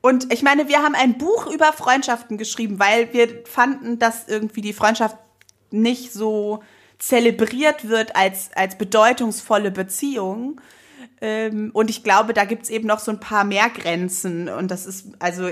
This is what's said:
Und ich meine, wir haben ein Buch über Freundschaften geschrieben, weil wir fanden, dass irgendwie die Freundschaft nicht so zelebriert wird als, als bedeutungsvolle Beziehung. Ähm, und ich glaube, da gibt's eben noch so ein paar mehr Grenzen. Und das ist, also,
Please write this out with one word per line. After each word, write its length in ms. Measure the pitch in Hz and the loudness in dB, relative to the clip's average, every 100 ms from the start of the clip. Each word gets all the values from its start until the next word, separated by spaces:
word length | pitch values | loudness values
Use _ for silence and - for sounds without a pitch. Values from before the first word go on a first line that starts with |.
Und 320 | 247 262 - | 4 2 0
ich 100 | 240 | 0
meine, 260 | 277 285 294 | 4 2 4
wir 140 | 294 | 2
haben 120 | 302 | 2
ein 240 | 277 262 233 | 2 2 0
Buch 280 | 311 466 - | 0 -2 -2
über 260 | 311 311 | 2 2
Freundschaften 640 | 311 - 262 269 240 - 214 | 2 0 2 0 -4 -6 -10
geschrieben, 400 | 220 - 226 190 | -8 -6 -6 0
weil 340 | 202 226 233 | 2 2 2
wir 320 | 240 233 233 - | 2 2 0 -10
fanden, 520 | - 247 262 226 233 | 0 2 0 -6 0
dass 280 | 233 220 - | 0 0 -6
irgendwie 320 | 214 214 214 | -4 -4 -6
die 120 | 208 | -8
Freundschaft 440 | 208 214 226 220 - _ _ _ _ _ | 0 0 2 -2 -4 _ _ _ _ _
nicht 420 | 208 226 247 - | 0 2 0 -6
so 500 | 196 220 214 208 214 - _ _ _ | -6 -4 -2 -4 -6 -10 _ _ _
zelebriert 880 | - 247 233 233 226 247 302 302 214 | 0 4 4 2 -2 2 0 0 -2
wird 260 | 226 220 - | -2 0 2
als, 340 | 190 190 - | 2 0 -10
als 240 | - 190 190 | -4 -4 -4
bedeutungsvolle 920 | 202 214 220 247 233 208 - 208 202 | 0 6 6 4 -2 -6 0 0 0
Beziehung. 920 | 190 190 - 285 254 190 208 254 311 _ _ _ 269 247 _ | -4 -6 -6 -6 -4 -6 -6 -8 -10 _ _ _ -20 -20 _
Ähm, 500 | 220 214 220 214 214 | -6 -4 -4 -4 -4
und 160 | 208 220 | 0 0
ich 120 | 214 | 0
glaube, 280 | - 196 220 | 4 4 4
da 100 | 220 | 0
gibt's 240 | 202 226 - | 0 -2 -6
eben 180 | 220 220 | -6 0
noch 120 | 214 | -2
so 120 | - | -2
ein 80 | 214 | -8
paar 240 | - 208 | -2 0
mehr 240 | 202 196 233 | 0 2 0
Grenzen. 760 | 233 165 170 180 185 190 170 170 | 0 -4 -2 -4 -4 -6 -6 -6
Und 220 | 104 185 | -6 -6
das 160 | 185 190 | -6 -10
ist, 200 | 190 - - | -14 -18 -4
also, 280 | 180 180 180 | -4 -4 -8